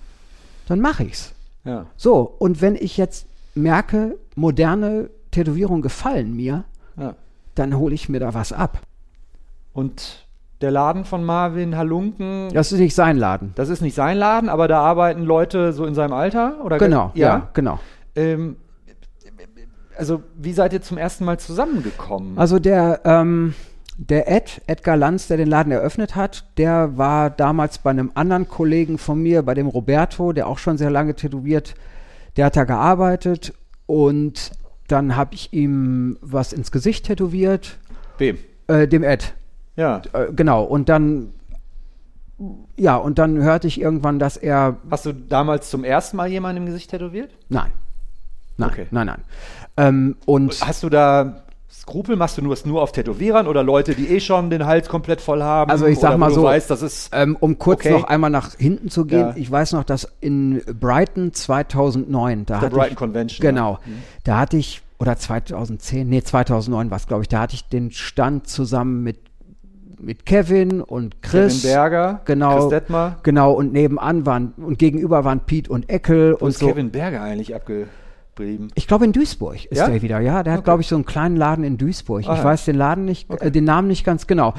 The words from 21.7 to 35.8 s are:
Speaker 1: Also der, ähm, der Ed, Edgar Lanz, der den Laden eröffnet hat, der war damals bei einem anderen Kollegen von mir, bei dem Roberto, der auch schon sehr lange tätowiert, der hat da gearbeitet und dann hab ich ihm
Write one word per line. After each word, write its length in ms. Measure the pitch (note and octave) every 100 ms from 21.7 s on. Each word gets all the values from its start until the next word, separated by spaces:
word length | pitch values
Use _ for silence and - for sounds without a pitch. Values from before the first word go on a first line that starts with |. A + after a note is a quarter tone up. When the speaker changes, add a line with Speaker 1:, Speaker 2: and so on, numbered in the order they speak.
| A#3+ A2 - - G2 F#2+ F#2+
Speaker 1:
Also 200 | E3+ F#3
der, 420 | F#3+ F#3+ E3+ D#3
ähm, 500 | E3 E3 E3 E3+ E3 - - - - -
der 340 | - D3 -
Ed, 300 | G3+ - - -
Edgar 300 | D#3+ - D#3
Lanz, 300 | C#3+ F#3 -
der 80 | D#3+
den 100 | D#3
Laden 240 | D3+ D3
eröffnet 440 | D#3 D3+ - G#3 F#3+
hat, 280 | F#3+ - - -
der 400 | D#3+ E3 D#3 C3
war 320 | C#3 D3+ D3+
damals 480 | C#3+ C#3+ D#3 D3+ -
bei 120 | C#3
einem 200 | C3 B2+
anderen 320 | - E3+ F#3 F3+
Kollegen 500 | - D#3+ E3 D#3+ D#3
von 200 | - D3+
mir, 200 | E3 E3+
bei 120 | C3
dem 120 | C3 C#3
Roberto, 640 | B2 A#2+ D3 E3+ - F3
der 140 | D3 -
auch 120 | C3+
schon 180 | F3+ D3+
sehr 140 | D3
lange 240 | C#3+ D3+
tätowiert, 600 | C#3+ D3 C3+ C#3 D3+ - - - - - - - -
der 100 | C#3+
hat 100 | D3+
da 80 |
gearbeitet 920 | B2 A2+ D#3 F3+ F#3 F3+ F3+ F3 - - - - -
und 640 | D3+ C#3+ D3 D3 - - - - - -
dann 280 | C#3 C#3 B2+
hab 160 | C#3
ich 200 | - -
ihm 640 | E3 C#3+ C#3